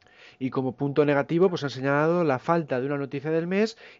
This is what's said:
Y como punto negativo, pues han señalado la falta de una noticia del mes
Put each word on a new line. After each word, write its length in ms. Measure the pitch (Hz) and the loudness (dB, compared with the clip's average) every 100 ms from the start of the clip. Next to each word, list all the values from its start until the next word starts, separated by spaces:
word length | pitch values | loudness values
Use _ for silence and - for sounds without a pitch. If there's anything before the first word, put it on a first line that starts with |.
| - - - - | -20 -20 -20 -10
Y 120 | 131 | -6
como 220 | 139 131 | -4 -4
punto 320 | - 143 143 147 | -4 -2 2 2
negativo, 420 | 143 139 165 190 | 2 2 2 2
pues 160 | 175 | 2
han 60 | 143 | -6
señalado 520 | 120 135 143 156 175 | -4 0 2 2 2
la 160 | 160 127 | 2 0
falta 400 | - 170 147 127 | 0 0 0 -4
de 80 | 135 | -2
una 120 | 143 | -4
noticia 320 | 139 143 143 | -6 -6 -2
del 160 | 165 170 | -2 0
mes 320 | 190 220 - - | 0 -2 -4 -20